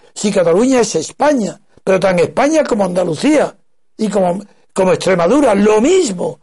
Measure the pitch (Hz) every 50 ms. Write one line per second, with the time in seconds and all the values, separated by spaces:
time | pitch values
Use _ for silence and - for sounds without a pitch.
0 | _ _ _ - - 208 - 196 170 165 165 190 247 269 262 247 220 214 - 160
1 | 143 - - - 277 294 294 254 208 175 - - _ _ _ _ - 196 190 185
2 | 175 190 185 175 160 - - - 254 285 320 311 269 - 254 208 196 180 175 185
3 | 180 175 156 143 - 277 311 277 190 165 - _ _ _ _ _ _ _ _ -
4 | 220 208 202 208 185 175 175 202 - - _ _ _ _ - - 190 185 170 -
5 | - 180 190 175 170 175 247 302 285 247 202 202 202 214 214 214 226 302 381 381
6 | 349 226 185 175 180 165 - -